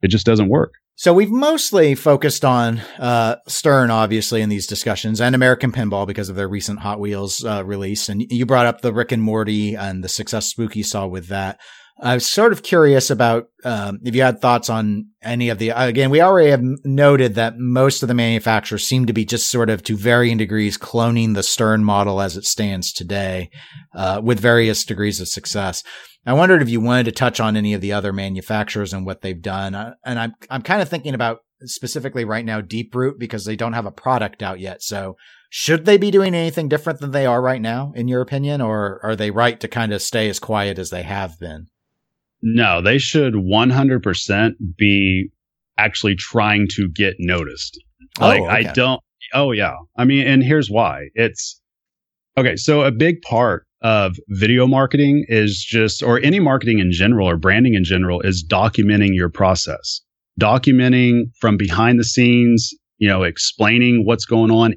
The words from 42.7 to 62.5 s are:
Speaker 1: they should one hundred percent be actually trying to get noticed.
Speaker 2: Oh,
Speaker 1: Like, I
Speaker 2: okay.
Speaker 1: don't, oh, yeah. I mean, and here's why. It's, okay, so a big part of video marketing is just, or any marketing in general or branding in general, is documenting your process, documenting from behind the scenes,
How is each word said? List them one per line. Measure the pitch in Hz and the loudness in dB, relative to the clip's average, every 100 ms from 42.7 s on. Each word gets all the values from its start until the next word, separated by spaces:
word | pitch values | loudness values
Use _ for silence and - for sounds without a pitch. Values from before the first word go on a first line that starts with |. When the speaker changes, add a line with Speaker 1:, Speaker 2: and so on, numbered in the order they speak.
| 87 | 2
Speaker 1:
they | 92 131 | 2 2
should | - 156 135 107 | 2 0 0 0
one | 92 107 123 | 0 2 4
hundred | 127 139 127 | 4 2 2
percent | 104 90 - 101 110 - 95 85 | 0 -4 -2 0 0 -2 -10 0
be | 104 98 98 92 95 _ _ _ _ - | 2 4 2 0 -4 _ _ _ _ -2
actually | 107 - 107 95 | -2 0 -2 -2
trying | - 117 107 104 101 | -2 0 2 2 0
to | - 95 | 0 -4
get | 78 98 - | 0 -2 -2
noticed. | 87 90 76 - - - _ _ - - | -4 -2 -4 -10 -16 -16 _ _ -20 0
Speaker 2:
Oh, | 104 | 2
Speaker 1:
Like, | 101 | 2
I | 87 107 | 2 0
Speaker 2:
okay. | 110 | 0
Speaker 1:
don't, | - 120 - _ _ - | 0 -2 -2 _ _ -4
oh, | 127 143 | -2 0
yeah. | 110 95 71 85 - | 0 -4 -6 -14 0
I | |
mean, | 127 139 131 | 2 4 4
and | 135 | 4
here's | 131 151 113 | 4 2 2
why. | 104 104 69 71 | 0 0 -2 -10
It's, | 110 113 - - - _ _ _ _ _ _ _ - | -10 -10 -10 -14 -14 _ _ _ _ _ _ _ -2
okay, | 127 - | -2 -2
so | - 147 | 0 2
a | 139 | 2
big | 113 160 175 | 2 0 0
part | - 117 120 87 _ _ | -2 0 0 -2 _ _
of | 113 107 98 92 - | 0 2 0 -4 -10
video | 95 107 123 127 | -2 2 4 4
marketing | 131 135 143 143 143 - | 4 2 2 4 2 2
is | 113 107 95 | 2 2 -2
just, | - 113 110 - | -4 0 0 0
or | 123 120 | 0 2
any | 139 196 | 2 2
marketing | 160 131 120 110 | 2 2 2 2
in | 92 | 2
general | 87 98 117 92 | 2 2 4 2
or | 85 | 2
branding | 92 104 127 | 2 4 4
in | 104 | 4
general, | 85 92 92 87 | 2 0 0 0
is | 98 92 | -2 -2
documenting | 82 95 110 - 104 104 101 | 0 2 2 2 2 4 2
your | 95 87 | 2 -2
process, | - 95 92 - 60 - - _ _ _ - | 0 0 2 -2 -8 -10 -12 _ _ _ 0
documenting | 107 127 143 127 127 127 123 120 120 _ | 2 4 4 4 4 4 4 2 0 _
from | 113 104 | 0 2
behind | 98 85 117 120 | 0 2 4 4
the | |
scenes, | 117 - 120 120 120 | 2 2 4 4 4